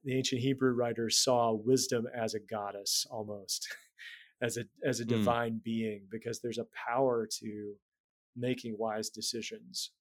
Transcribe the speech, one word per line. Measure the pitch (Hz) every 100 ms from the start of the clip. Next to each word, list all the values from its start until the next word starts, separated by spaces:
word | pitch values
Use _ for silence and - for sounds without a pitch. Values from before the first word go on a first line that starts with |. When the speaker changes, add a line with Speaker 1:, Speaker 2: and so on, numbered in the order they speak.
Speaker 1:
the | 139 127
ancient | 131 127
Hebrew | 131 135 131
writers | 120 120 117 117 -
saw | - 123 117
wisdom | 110 110 131 123 123 113
as | 123 113
a | 107
goddess | 98 110 101 101 98 - -
almost, | 120 104 104 95 - - - - - - -
<laughs> | - -
as | 120 113
a, | 113 -
as | 147 117
a | 117
Speaker 2:
Hmm. | 117 107 117
Speaker 1:
divine | 120 113
being, | 117 113 110 104 98
because | 110 117 127
there's | 123 110
a | 113 - -
power | 120 135 120 110 -
to | 110 107 104 104 _ _ _ _ _ 120
making | 123 127 120 104
wise | 110 107 110
decisions | - 107 117 110 110 92 92 - _